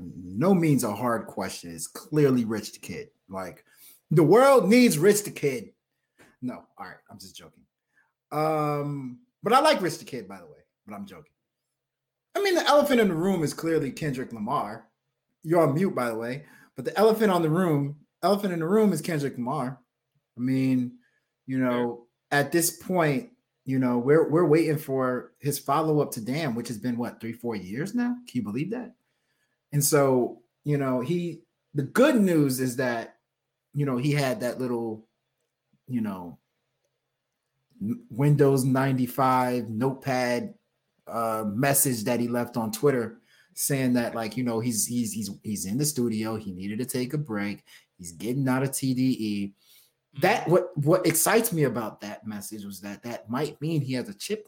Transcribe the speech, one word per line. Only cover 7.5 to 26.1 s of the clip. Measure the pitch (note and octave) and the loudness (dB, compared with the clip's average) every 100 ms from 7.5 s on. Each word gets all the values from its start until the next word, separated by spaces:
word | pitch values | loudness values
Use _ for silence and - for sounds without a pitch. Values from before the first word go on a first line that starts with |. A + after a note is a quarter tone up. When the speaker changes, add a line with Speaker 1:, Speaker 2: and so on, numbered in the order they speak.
| _ _ _ _ _ _ _ - | _ _ _ _ _ _ _ -8
Speaker 1:
Um, | D3 D#3 D#3 D3 D3 C#3+ C#3+ B2+ - _ _ | -4 -2 0 -2 -2 -4 -6 -10 -14 _ _
but | G3 | 2
I | B3+ | 4
like | D#4 C#4+ | 6 4
Rich | F3 - | 0 -6
the | |
Kid, | - A#2+ F#2+ | -10 -12 -12
by | F#2+ | -16
the | - | -20
way, | - _ _ - | -20 _ _ -16
but | |
I'm | G2+ G2 | -14 -14
joking. | F#2+ D3+ _ _ _ _ _ _ _ _ _ _ F#4 | -18 -20 _ _ _ _ _ _ _ _ _ _ -2
I | |
mean, | G4+ | 0
the | E4+ - | 2 4
elephant | C#4+ C#4+ A#3+ | 4 6 4
in | G#3 | 4
the | |
room | D#3+ F#3+ F3+ | 2 2 2
is | D3 | 0
clearly | - E3 D#3 C#3 | -2 -2 0 -2
Kendrick | - D#3 C3 A2+ | -4 -6 -6 -8
Lamar. | A2+ G#2 C#3 G#2 A2 - _ _ _ _ _ | -8 -4 -4 -4 -10 -18 _ _ _ _ _
You're | D#3 E3+ D3+ | 0 4 4
on | |
mute, | D3 F#3+ | 2 0
by | B2+ A#2+ | 0 -2
the | A2+ | -4
way, | A#2 C#3+ - - _ - | -6 -8 -12 -20 _ -10
but | |
the | A#2+ - | -4 4
elephant | A3 G#3+ G#3 | 4 4 4
on | F3 | 4
the | D#3+ | 2
room, | E3+ F3+ D3 C#3+ D3 _ _ | 2 2 2 0 -6 _ _
elephant | - G3+ G3+ | 0 2 0
in | E3+ | -2
the | D#3+ | 0
room | G#3+ G#3 | 4 4
is | D#3 | 2
Kendrick | E3 D3+ C#3 B2+ | -2 -2 -4 -4
Lamar. | A#2+ D3+ B2 C3+ _ _ _ _ _ A#2+ | -4 -4 -6 -8 _ _ _ _ _ -6
I | |
mean, | B2+ C3 C3 B2+ B2 - _ _ _ _ - | -2 2 2 2 -2 -8 _ _ _ _ -6
you | C3 | -2
know, | B2+ B2 A#2+ A#2+ - _ - | 0 0 -2 -6 -16 _ -2
Speaker 2:
Fair. | C#3+ | 0
Speaker 1:
at | C#3+ | 2
this | E3+ E3 | 0 0
point, | - - F3+ D3+ B2+ - _ _ _ | -4 -4 0 2 0 -4 _ _ _
you | C3 C3 | -4 0
know, | B2+ A#2+ | 0 2
we're, | C3 D#3+ D#3+ | 4 4 4
we're | D#3+ | 4
waiting | E3+ D#3+ D#3+ D3 | 4 4 4 -2
for | C#3 C3+ B2+ B2 - _ | -2 -2 0 -2 -8 _
his | C#3+ C#3+ | -6 -4
follow-up | - D3 D#3 D3+ C3+ | 0 0 2 2 0